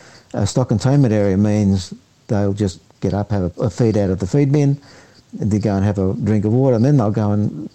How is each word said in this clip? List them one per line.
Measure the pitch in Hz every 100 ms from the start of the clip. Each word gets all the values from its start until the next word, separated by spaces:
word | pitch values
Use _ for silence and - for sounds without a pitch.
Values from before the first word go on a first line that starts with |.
| - - _
a | 120 104
stock | 135 123
containment | 113 127 143 127
area | 107 101 95
means | 107 107 101 98 - - _ _ -
they'll | 104 101
just | 98 101 - _ -
get | 95
up, | 98 101
have | 101 87 -
a, |
a | 120
feed | - 117 104
out | 98
of | 92
the | -
feed | 143 143
bin, | 151 139 139 - - - - _
they | - 104 104
go | 110
and | 98
have | 101 101
a | 95
drink | - 104 107
of | 107
water, | 120 135 113
and |
then | 127 147
they'll | 104
go | 107 104
and | 104 104 156 -